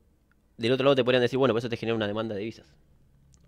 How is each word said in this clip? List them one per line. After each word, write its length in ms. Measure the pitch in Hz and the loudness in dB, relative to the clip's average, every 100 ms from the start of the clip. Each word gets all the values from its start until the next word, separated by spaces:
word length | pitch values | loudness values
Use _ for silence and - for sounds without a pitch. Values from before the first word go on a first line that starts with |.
| _ _ _ _ _ - | _ _ _ _ _ -4
del 140 | 113 | -2
otro 140 | 131 135 | 2 4
lado 100 | 131 | 4
te 80 | |
podrían 180 | 120 127 | 4 2
decir, 160 | 120 131 | 2 2
bueno, 160 | 131 | 0
pero 60 | 110 | 0
eso 100 | 123 | -4
te 80 | 117 | -6
genera 180 | 110 113 | -4 -4
una 120 | 104 | -4
demanda 280 | 107 113 101 | -4 -6 -6
de 40 | |
divisas. 320 | 113 - - _ _ _ _ _ _ _ | -10 -12 -20 _ _ _ _ _ _ _